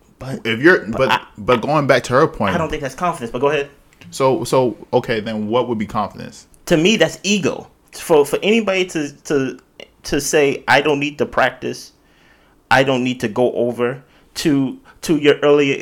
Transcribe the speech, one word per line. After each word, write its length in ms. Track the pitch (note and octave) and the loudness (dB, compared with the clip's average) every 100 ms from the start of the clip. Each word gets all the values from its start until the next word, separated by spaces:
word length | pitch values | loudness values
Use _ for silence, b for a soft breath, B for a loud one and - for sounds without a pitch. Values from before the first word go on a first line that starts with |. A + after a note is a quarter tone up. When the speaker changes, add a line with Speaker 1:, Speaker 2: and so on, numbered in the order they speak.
| _ _ | _ _
Speaker 1:
But 280 | B2+ C3 A2+ | -12 -6 -4
Speaker 2:
if 140 | A2+ | 2
you're, 260 | D3 F#3 G2 | 4 4 0
Speaker 1:
but 100 | B2 | -2
Speaker 2:
but, 140 | C3 | 0
Speaker 1:
I 160 | B2 - - | 0 -2 -6
Speaker 2:
but 240 | G2+ B2 | 0 0
going 260 | A2+ D3+ C3+ | 2 0 2
back 180 | C3 | 2
to 100 | - | 2
her 120 | B2 D#3 | 2 2
point, 280 | - G#3 | 0 -2
Speaker 1:
I 40 | F3+ | -2
don't 120 | D#3 | -4
think 100 | D3+ | -6
that's 120 | C#3 | -8
confidence, 380 | - F3+ D#3+ A#3 | -4 -4 -4 -8
but 80 | - | -2
go 80 | C#3+ | 0
ahead. 180 | D3+ C#3+ - _ _ - | 0 -4 -12 _ _ -18
Speaker 2:
So, 340 | - C3+ C3 | -2 0 0
so 340 | B2 C#3 B2+ - - | 0 2 2 -2 -2
okay, 260 | B2+ - A2+ | -2 0 -4
then 280 | G#2+ A2 G#2 | -4 -6 -2
what 200 | A#2 A#2+ | -2 -2
would 100 | A2+ | -4
be 80 | G#2 | -4
confidence? 600 | A2+ G2 - E2+ - - _ - | -6 -6 -8 -16 -18 -20 _ 0
Speaker 1:
To 100 | D#3+ | 2
me, 180 | F3 A3 | 2 2
that's 220 | D#3 - | 0 0
ego. 480 | F#3 G#3 C3+ - - _ _ | -2 -2 -2 -4 -10 _ _
For, 320 | - - D#3+ C#3 | -14 2 4 4
for 120 | - | 0
anybody 420 | F3+ A3+ G3+ F#3+ | 2 2 2 -2
to, 320 | F#3 E3+ C#3+ C#3 | -2 -4 -6 -8
to, 340 | - D3 C3 - _ - - _ | -4 -2 -2 -6 _ -20 -20 _
to 160 | - D3+ | -4 -4
say, 420 | - D#3+ C#3+ - - | 0 2 2 0 2
"I 140 | C3 | 2
don't 180 | D3+ C#3+ | 2 0
need 160 | D3 D3 | -4 -4
to 80 | A#2+ | -2
practice, 680 | - B2+ - B2 B2 - _ b b b b b b _ | 0 0 -2 -8 -8 -14 _ b b b b b b _
I 140 | C3 | 2
don't 180 | C3+ B2+ | 4 0
need 160 | B2+ B2 | -2 -2
to 80 | B2 | -4
go 220 | G#2 B2 | 0 0
over," 500 | - A#2+ A2+ A#2+ C#3 b b b - | 2 -2 -2 -4 -4 b b b -4
to, 420 | E3+ C#3 B2+ - B B | 0 0 0 -6 B B
to 140 | - D#3 | -2 2
your 220 | C#3+ C#3+ | 4 4
earlier 340 | D3 D3 C#3+ C3+ | 4 4 4 -2